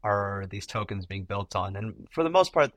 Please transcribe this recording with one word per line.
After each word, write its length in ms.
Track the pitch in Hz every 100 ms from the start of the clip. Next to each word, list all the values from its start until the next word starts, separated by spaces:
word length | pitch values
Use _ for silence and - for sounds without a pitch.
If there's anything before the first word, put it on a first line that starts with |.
are 420 | 107 101 101 98 95
these 180 | 101 -
tokens 400 | 113 104 101 92
being 180 | 98
built 300 | 92 101 95
on? 200 | 101 92
And 320 | 98 107 - -
for 120 | -
the 60 | 165
most 240 | 185 180
part 180 | 165 143